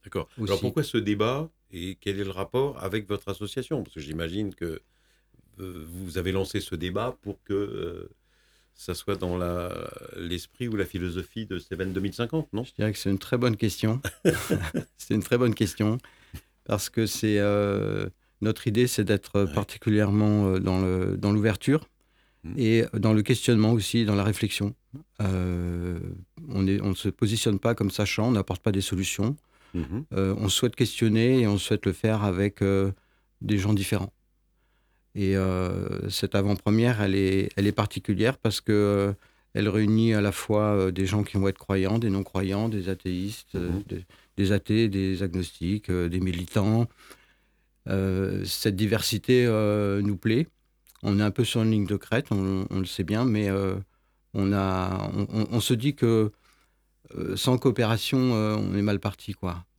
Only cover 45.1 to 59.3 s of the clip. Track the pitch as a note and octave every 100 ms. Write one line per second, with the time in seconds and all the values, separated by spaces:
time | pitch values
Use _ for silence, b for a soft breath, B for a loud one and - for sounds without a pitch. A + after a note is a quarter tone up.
45.1 | F#2 F#2+ F2 F2 - E2 G#2 - F2+ F2
46.1 | F2+ F#2 F2 F2+ A2 G2+ A2+ A#2 B B
47.1 | B B B B B B _ - G2 F#2+
48.1 | F#2 F#2+ G2 F#2+ - A2+ G2 G#2+ G#2+ -
49.1 | G#2 - B2+ A#2+ A2 G#2 G#2 G2+ G2 G2+
50.1 | G2 A2+ A2+ E3 _ _ _ _ - G#2
51.1 | G2+ G#2 G2 A#2 A#2 A2 G#2+ G2+ G2+ -
52.1 | A2+ - G#2 F#2+ F#2+ F#2+ F#2+ F#2+ - F2+
53.1 | G#2+ B2+ G#2+ G2+ G2 F#2+ F#2+ G2 _ _
54.1 | _ _ - G2 G2+ F#2+ F#2 F#2 F#2+ G2
55.1 | G2 G2+ G#2+ G#2+ A#2+ - A#2+ C3+ C#3+ A#2+
56.1 | A2+ G#2+ b b b b b b _ -
57.1 | - F#2 - - B2+ C3+ A#2 A2 A2+ -
58.1 | C3+ B2+ A2+ G#2+ G#2+ G2+ G2 G2+ G2+ G#2
59.1 | - -